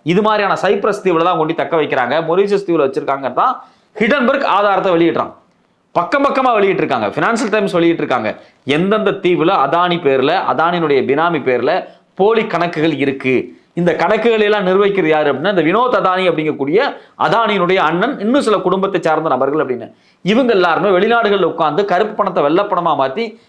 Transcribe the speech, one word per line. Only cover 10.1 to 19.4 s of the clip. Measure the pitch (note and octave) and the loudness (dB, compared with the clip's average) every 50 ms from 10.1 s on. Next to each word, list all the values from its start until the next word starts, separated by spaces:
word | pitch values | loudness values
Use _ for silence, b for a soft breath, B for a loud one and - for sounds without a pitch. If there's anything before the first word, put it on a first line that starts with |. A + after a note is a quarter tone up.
| C3+ C3 B2 D3 E3+ F#3+ D#3+ B2 C3 | 2 2 2 2 0 0 0 -2 0
அதானியினுடைய | C3 D3+ F3 F3 F3 E3 D3 C#3+ B2+ A2+ A#2 | 0 0 0 0 0 0 0 0 0 2 0
பினாமி | C3+ D3+ E3 F3 E3+ C#3+ A#2 | 0 0 0 0 0 -2 -2
பேர்ல | C3 B2+ A#2+ A2+ D3 E3+ F3+ - B B B B _ _ | -2 -2 0 0 0 -2 -2 -4 B B B B _ _
போலி | - F#3+ G#3+ A3+ A3+ G#3+ | 0 0 2 2 0 0
கணக்குகள் | A3 - E3 E3+ E3+ F3 D#3 D3+ E3 D3+ | -2 -2 -2 -2 -2 -2 -2 -2 -2 0
இருக்கு, | C3 C#3 C#3 C3+ C3+ - C3 B2+ A2+ - - B B B B B | 0 -2 -2 -4 -4 -2 -2 0 -2 -2 -4 B B B B B
இந்த | E3+ F3 F3 | -2 0 0
கணக்குகளை | D#3+ - E3 F3 G#3+ A3 A3 A#3 A3 A3 | 0 0 0 0 0 2 2 2 2 2
எல்லாம் | G#3 G#3 G#3+ G#3 F#3+ | 2 2 2 0 0
நிர்வகிக்கிறது | F3+ F#3 G3 G#3 G3 G3 F#3+ E3+ | 2 2 2 2 2 0 0 0
யாரு | D#3 D#3 D3+ D3+ D3 C3+ | 2 2 2 2 0 0
அப்படின்னா, | C3 D3+ G3 | 0 -2 0
இந்த | G#3 F3+ | 0 2
வினோத் | D3+ D#3 F#3 A3+ B3+ B3 A#3+ | 2 2 2 2 2 2 0
அதானி | G3+ F3+ F#3 F#3 F#3 F#3+ F3+ | 0 0 0 0 0 0 0
அப்படிங்கக்கூடிய | D#3+ D#3 D#3 D#3 C#3 C#3+ C#3 C#3 D#3+ G#3+ C#4+ C#4+ C#4+ B B B B B | 0 0 -2 -4 -4 -4 -2 0 0 0 0 0 -4 B B B B B
அதானியினுடைய | B2 D#3+ F3 A3+ A#3 G#3+ G#3 G3 F3 F3 F#3 | -2 0 2 0 0 0 0 0 0 0 0
அண்ணன், | F#3+ E3 D3+ E3 F3 G#3 C4 C4+ F#3 | 2 0 0 0 0 -2 -2 -4 -4
இன்னும் | G3 A3 B3+ D4 | -2 0 0 0
சில | A3+ A3 G#3 | 2 0 0
குடும்பத்தை | - - - F#3 G3 F#3+ G3 F#3+ E3+ | 0 0 0 0 0 0 -2 -2 0
சார்ந்த | E3 E3 D#3 D#3+ D#3 D#3+ | 0 0 0 0 0 -2
நபர்கள் | C3+ B2 | 0 0